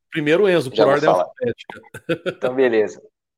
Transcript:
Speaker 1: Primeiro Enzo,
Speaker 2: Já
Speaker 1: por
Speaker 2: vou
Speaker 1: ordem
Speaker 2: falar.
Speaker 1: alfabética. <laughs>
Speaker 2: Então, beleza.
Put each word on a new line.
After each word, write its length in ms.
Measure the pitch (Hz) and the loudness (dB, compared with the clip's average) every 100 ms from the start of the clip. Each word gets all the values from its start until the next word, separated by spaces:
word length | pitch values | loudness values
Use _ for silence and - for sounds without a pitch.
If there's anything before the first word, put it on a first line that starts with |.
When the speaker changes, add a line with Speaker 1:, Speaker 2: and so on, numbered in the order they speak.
| _ | _
Speaker 1:
Primeiro 380 | 160 151 170 202 | -4 0 2 2
Enzo, 220 | 175 131 | 0 -2
Speaker 2:
Já 100 | 110 | 0
Speaker 1:
por 0 | |
Speaker 2:
vou 100 | 127 | 2
Speaker 1:
ordem 160 | 143 147 | 2 2
Speaker 2:
falar. 140 | 92 | 0
Speaker 1:
alfabética. 560 | - - 120 - - - _ - - | -2 -6 -6 -8 -14 -20 _ -16 -8
<laughs> 280 | 165 - - | -8 -8 -6
Speaker 2:
Então, 180 | 127 | -4
beleza. 480 | 127 127 110 101 - - _ _ | 0 2 2 -2 -6 -20 _ _